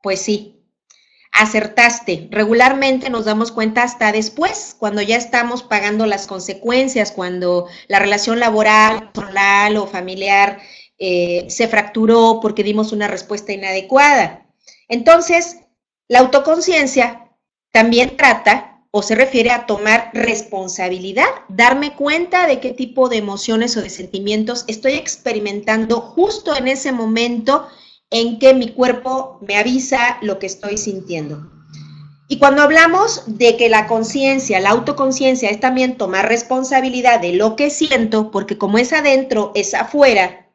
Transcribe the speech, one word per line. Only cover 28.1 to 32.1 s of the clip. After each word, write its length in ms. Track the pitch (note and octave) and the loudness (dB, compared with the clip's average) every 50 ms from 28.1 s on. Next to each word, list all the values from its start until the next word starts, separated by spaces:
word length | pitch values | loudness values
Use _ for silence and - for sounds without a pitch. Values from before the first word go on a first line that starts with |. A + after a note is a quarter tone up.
| - A3+ A#3 A#3 A3+ - | -2 -2 -2 -2 -2 4
que 160 | C4+ C4 C4+ | 6 6 6
mi 140 | C4 A#3+ A3 | 6 2 -4
cuerpo 680 | - B3+ B3 B3 A#3+ - - C4 C4 C4 C4 - - - G3+ | -2 0 0 0 0 -2 -4 -6 -6 -6 -6 -8 -14 -18 -8
me 100 | G3+ G3+ | -4 -2
avisa 600 | G#3 G#3+ B3 B3+ C4 B3+ - C4+ B3 A#3+ B3 A#3+ A#3 | -2 0 0 -2 -2 -2 -2 0 0 0 0 -2 -4
lo 180 | G#3+ G#3 G3 F#3+ | -6 -6 -6 -6
que 80 | G3 | -8
estoy 300 | F#3+ F#3+ - - G#3 G#3 | -10 -12 -10 -8 -8 -8
sintiendo. 760 | G#3+ - A3 G3 F#3+ D#3+ - F3 D#3+ D3+ D3 D3 D3 D3+ - _ _ _ _ - - - - - - - - | -6 -6 -8 -8 -10 -10 -8 -8 -8 -8 -10 -12 -14 -16 -20 _ _ _ _ -20 -20 -20 -20 -20 -20 -20 -20